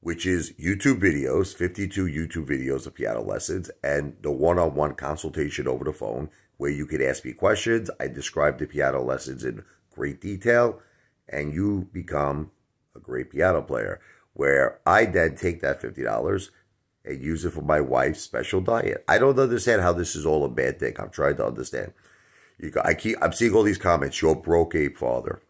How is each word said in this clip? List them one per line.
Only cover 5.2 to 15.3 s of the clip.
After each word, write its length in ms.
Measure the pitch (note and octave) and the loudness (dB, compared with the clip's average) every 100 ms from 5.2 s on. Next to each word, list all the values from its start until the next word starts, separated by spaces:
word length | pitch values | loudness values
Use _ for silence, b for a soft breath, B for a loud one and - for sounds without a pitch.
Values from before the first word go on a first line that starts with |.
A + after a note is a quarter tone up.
| D#2+ D2 D2 - C2 | -6 -4 -4 -2 -4
over 160 | B1+ | -2
the 80 | C#2 | -4
phone 380 | D2+ G#1+ A#1 D2+ b b _ | -6 -6 -6 -8 b b _
where 140 | C#2 | -4
you 160 | D2 D2 | -4 -4
can 160 | D#2 | -2
ask 220 | C2 C2 | -2 -2
me 80 | B1+ | -6
questions. 580 | - F#2 G#2 - A2+ G2+ - | -2 0 2 2 0 -2 -6
I 80 | C2+ | -8
describe 500 | C2 C#2 - D2 C2 | -6 -8 0 0 2
the 80 | C#2+ | -6
piano 360 | D2 C2+ C2+ | 0 0 0
lessons 420 | B1 C2 - C2 | -2 -4 -6 -8
in 200 | B1+ A1 - b _ | -8 -8 -14 b _
great 260 | - C#2+ C#2 | -8 -6 -6
detail, 600 | F#2+ G2 A2 A#2+ A#2+ A2+ b b b b _ | -8 -4 2 4 4 0 b b b b _
and 240 | C#2+ D2 | -6 -4
you 360 | D2+ G2+ G2+ F#2 | 0 0 0 -4
become 580 | F2+ F2+ D2 C#2+ C#2+ D2+ _ _ _ _ | -8 -6 -2 0 -2 -6 _ _ _ _
a 60 | - | -20
great 300 | - B1+ C2 | -8 -8 -6
piano 320 | C2+ F2 E2+ | 2 4 4
player, 380 | - B1+ G#1 G1+ b b b | 0 -4 -4 -6 b b b
where 460 | - C#2 C#2 C2 - - | -2 4 6 4 2 4
I 200 | F#2+ A2+ | 4 6
then 300 | F2+ E2 | 4 2